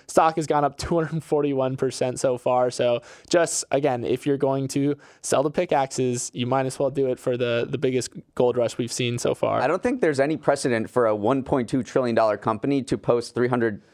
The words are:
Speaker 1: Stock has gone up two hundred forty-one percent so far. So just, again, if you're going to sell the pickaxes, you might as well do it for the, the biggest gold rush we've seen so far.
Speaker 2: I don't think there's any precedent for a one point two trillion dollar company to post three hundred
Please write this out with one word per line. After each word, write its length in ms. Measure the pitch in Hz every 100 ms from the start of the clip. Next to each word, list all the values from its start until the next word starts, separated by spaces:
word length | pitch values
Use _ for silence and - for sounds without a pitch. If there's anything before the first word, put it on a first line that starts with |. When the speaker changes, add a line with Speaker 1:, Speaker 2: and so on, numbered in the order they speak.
| -
Speaker 1:
Stock 300 | - 160 160
has 100 | 147
gone 180 | 147 143
up 140 | -
two 160 | - 170
hundred 300 | 156 160 -
forty-one 520 | 151 147 135 131 131
percent 440 | 135 - 131 123
so 180 | 135 123
far. 320 | - 127 127
So 300 | - 123 120 - - -
just, 360 | 170 165 - -
again, 320 | 139 143 123 117
if 220 | 131 -
you're 100 | 139
going 320 | 135 135 135
to 280 | 147 139 143 - -
sell 200 | - 131
the 80 | 147
pickaxes, 800 | 147 180 147 135 - 127 120 -
you 140 | - 120
might 200 | 131 131
as 120 | -
well 100 | 139
do 200 | 139 135
it 100 | 123
for 180 | - 123
the, 300 | 123 117 -
the 100 | 139
biggest 340 | 135 127 117 - - -
gold 200 | 123 120
rush 220 | 117 -
we've 140 | 117
seen 260 | - 123 120
so 160 | - 127
far. 260 | 117 110
Speaker 2:
I 60 | 123
don't 160 | 185
think 180 | 247 247
there's 200 | 170 135
any 160 | 139 156
precedent 520 | - 143 143 117 113
for 180 | - 113
a 100 | 107
one 260 | 104 135
point 260 | 123 143 117
two 140 | 135
trillion 320 | 117 139 123 117
dollar 220 | 113 104
company 440 | - 107 135 143 127
to 120 | 127
post 380 | - 120 117 -
three 140 | 123
hundred 340 | 123 117 101 -